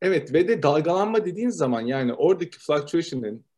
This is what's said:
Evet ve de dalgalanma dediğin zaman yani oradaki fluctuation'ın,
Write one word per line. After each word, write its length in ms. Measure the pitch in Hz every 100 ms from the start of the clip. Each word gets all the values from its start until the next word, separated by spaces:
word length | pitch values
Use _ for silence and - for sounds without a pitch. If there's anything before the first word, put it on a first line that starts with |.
Evet 300 | 190 165 -
ve 160 | 156 180
de 140 | 226
dalgalanma 600 | 143 151 156 185 214 220
dediğin 260 | 180 185 247
zaman 300 | 180 131 117
yani 340 | 117 135 123
oradaki 440 | - 165 185 170 -
fluctuation'ın, 880 | - 147 147 170 165 131 107 113 _